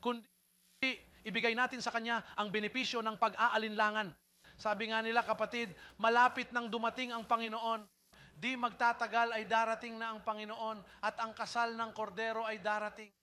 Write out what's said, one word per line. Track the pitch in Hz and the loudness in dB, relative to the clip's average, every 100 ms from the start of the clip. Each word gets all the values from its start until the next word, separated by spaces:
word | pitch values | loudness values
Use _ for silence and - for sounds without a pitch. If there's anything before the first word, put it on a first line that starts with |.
kundi | 233 233 - _ _ _ _ _ 262 240 - - | 0 -2 -6 _ _ _ _ _ -2 -2 -10 -12
ibigay | 220 214 233 226 | -4 0 2 2
natin | 254 254 | 0 0
sa | 233 | -2
kanya | 233 226 233 - - | -2 0 -2 -2 -4
ang | 208 | -2
benepisyo | 214 208 247 247 247 | 0 -2 -2 -2 0
ng | 220 220 | -2 2
pag-aalinlangan. | 226 208 233 220 220 214 214 214 202 143 _ _ - - | 0 4 2 4 0 2 2 2 -4 -8 _ _ -20 -6
Sabi | 220 202 220 | -2 -2 0
nga | 220 | 0
nila, | 226 233 | 4 2
kapatid, | 226 220 214 240 233 160 - - | 2 0 0 -2 -4 -8 -18 0
malapit | 226 233 247 247 240 | 4 8 6 4 -2
nang | 240 233 | -2 -2
dumating | 226 226 226 254 | -2 -2 -2 -6
ang | 233 | -6
Panginoon. | 208 233 226 220 226 226 202 _ _ - - - | 0 0 0 -4 -2 -2 -4 _ _ -20 -20 -6
Di | 214 | -4
magtatagal | 262 240 190 233 233 226 220 233 | 0 -2 2 2 2 0 2 2
ay | 226 208 | 0 2
darating | 226 226 226 240 226 | 2 4 0 -4 -6
na | 226 | -6
ang | 220 | -6
Panginoon | 226 214 214 226 220 214 180 - | -4 -4 -6 -6 -6 -6 -10 -4
at | 208 220 | -4 -2
ang | 226 | -6
kasal | 214 214 240 233 | -4 -4 0 0
ng | 226 226 214 | 0 -6 -4
kordero | 214 185 226 220 | -6 -2 -2 0
ay | 226 220 | -2 -2
darating. | 196 214 214 208 214 _ | 0 0 -2 -8 -18 _